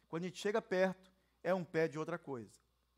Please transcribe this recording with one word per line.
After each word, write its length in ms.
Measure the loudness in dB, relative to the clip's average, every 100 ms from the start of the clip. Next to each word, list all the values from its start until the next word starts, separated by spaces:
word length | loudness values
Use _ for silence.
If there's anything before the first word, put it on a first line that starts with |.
| _
Quando 160 | -6
a 20 | -6
gente 120 | -4
chega 220 | 0 0
perto, 520 | 0 4 4 2 -12 _ _ _
é 80 | -2
um 100 | 0
pé 220 | 0 0 0
de 100 | 0
outra 220 | -6 -6
coisa, 420 | -6 -8 -10 -18 _ _ _